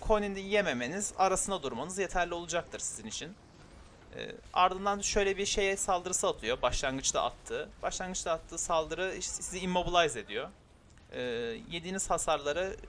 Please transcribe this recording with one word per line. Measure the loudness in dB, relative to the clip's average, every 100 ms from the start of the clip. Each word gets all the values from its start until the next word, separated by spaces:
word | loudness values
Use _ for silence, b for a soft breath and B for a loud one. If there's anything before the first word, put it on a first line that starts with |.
| 4
Conin'i | 4 4 -4
yememeniz, | 2 2 4 2 0 -2 -2 4
arasına | 4 4 0 -2
durmanız | -2 -4 -4 -2
yeterli | 0 0 0
olacaktır | -2 -2 -4 -4 -6
sizin | -6 -8 -8
için. | -8 -10 -12 -20 -20 -20 -20 -20 -20 -16 -12
Ee, | -10 -12 -2
ardından | 4 4 4 0 0
şöyle | 0 2 2 2
bir | 0
şeye | 2 2 2
saldırısı | 2 0 0 0 2
atıyor. | 0 0 2
Başlangıçta | 2 2 0 0 0 0
attığı. | 0 -2 -6 -6 -6 -6
Başlangıçta | -4 -4 -6 -4 -2
attığı | -2 -4 -6
saldırı | 0 2 0 -2 -2 -2
işte | -6 -6
sizi | -6 -4
immobilize | 0 2 4 6 4 2
ediyor. | -6 -6 -6 -10 -20 -20 -20 -20 -12
Ee, | -6 -4 -2 -4 -6 -8
yediğiniz | -8 -4 -4 0
hasarları | 0 2 2 2 0 -2 -4